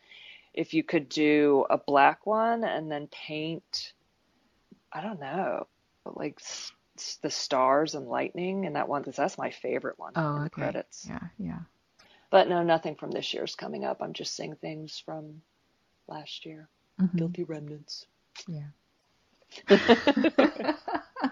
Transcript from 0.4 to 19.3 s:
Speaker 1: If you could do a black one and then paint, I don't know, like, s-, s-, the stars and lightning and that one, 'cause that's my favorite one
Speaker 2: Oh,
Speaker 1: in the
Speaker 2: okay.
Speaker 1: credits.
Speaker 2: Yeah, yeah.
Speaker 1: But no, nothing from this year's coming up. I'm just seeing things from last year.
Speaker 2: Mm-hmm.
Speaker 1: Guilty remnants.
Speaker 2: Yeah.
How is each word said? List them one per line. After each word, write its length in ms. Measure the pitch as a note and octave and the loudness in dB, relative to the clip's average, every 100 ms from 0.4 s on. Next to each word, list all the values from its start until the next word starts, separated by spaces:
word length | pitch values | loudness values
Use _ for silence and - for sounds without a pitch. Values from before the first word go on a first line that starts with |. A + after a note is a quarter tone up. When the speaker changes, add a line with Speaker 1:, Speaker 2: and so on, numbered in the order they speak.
| _ | _
Speaker 1:
If 200 | - D#3+ | -6 -2
you 80 | D#3+ | -2
could 260 | D3+ E3 C#3 | 2 0 0
do 560 | D#3 D3+ D3 D3 C3+ - | 2 6 6 6 6 4
a 80 | - | 2
black 480 | - C#3 C#3 D#3 G3+ | 4 6 6 4 0
one 360 | A3 A3+ A#3 | 0 2 0
and 300 | G#3+ C#3+ D#3 | -2 -2 -4
then 140 | D3 D3+ | -6 -6
paint, 840 | - - D#3 D#3 E3 - - - - _ _ _ _ _ _ _ - _ | -12 -10 -6 -6 -6 -8 -12 -12 -18 _ _ _ _ _ _ _ -20 _
I 80 | - | -10
don't 180 | G3+ F#3 | -8 -8
know, 480 | E3+ F3 D#3 E2 - _ _ _ | -6 -4 -2 -4 -8 _ _ _
like, 320 | - - D3 - | -14 -8 -8 -8
s-, 300 | - - - - _ - | -12 -12 -12 -18 _ -14
s-, 180 | - - | -12 -8
the 80 | D3+ | -6
stars 640 | - - C3+ C3 C#3+ D#3 | -6 -2 2 4 4 2
and 120 | D3 B2 | -2 -4
lightning 600 | B2+ C3+ - F3+ G3 F3+ | -4 -4 -4 -4 -2 -2
and 100 | D3 | -2
that 100 | - | -2
one, 140 | C#3+ | -4
'cause 140 | C3+ C3+ | -4 -2
that's 220 | D3+ - | -2 -2
my 120 | C3 | -8
favorite 480 | - B2 B2+ C3 - | -6 -4 -4 -4 -8
one 140 | D#2+ | -6
Speaker 2:
Oh, 140 | E3 D3+ | -2 -2
Speaker 1:
in 60 | D3 | -2
the 60 | D3+ | -6
Speaker 2:
okay. 140 | - | -6
Speaker 1:
credits. 440 | B2 - - - - | -6 -6 -10 -14 -12
Speaker 2:
Yeah, 120 | - E3+ - | -10 -12 -10
yeah. 200 | F3 E3 E3 _ _ _ _ _ _ | -8 -8 -12 _ _ _ _ _ _
Speaker 1:
But 200 | - - | 6 6
no, 140 | F3 | 4
nothing 340 | E3+ E3 E3 C#3 | 4 2 0 -8
from 160 | - | -6
this 200 | - - | -6 -6
year's 220 | - - | -6 -6
coming 300 | - - - - | -8 -10 -6 -6
up. 160 | - | -6
I'm 100 | D#3+ | -8
just 220 | E3 D#3+ - | -8 -10 -8
seeing 200 | D#3+ D3+ | -10 -10
things 420 | D#3+ D#3 D#3 - | -10 -10 -12 -14
from 420 | - D#3+ D3+ D#3 _ _ _ _ _ _ - | -12 -12 -14 -18 _ _ _ _ _ _ -16
last 380 | D#3 D3+ - | -14 -14 -14
year. 240 | D#3+ D#3 D#3+ _ _ - | -14 -16 -20 _ _ 0
Speaker 2:
Mm-hmm. 160 | F#3 E3+ | 0 2
Speaker 1:
Guilty 280 | E3 F3 | -2 -4
remnants. 600 | E3+ D#3 D3 D3 - - - _ _ - - | -6 -8 -10 -14 -14 -16 -18 _ _ -18 -12
Speaker 2:
Yeah. 220 | D3+ D3 - _ _ _ _ _ | -10 -12 -16 _ _ _ _ _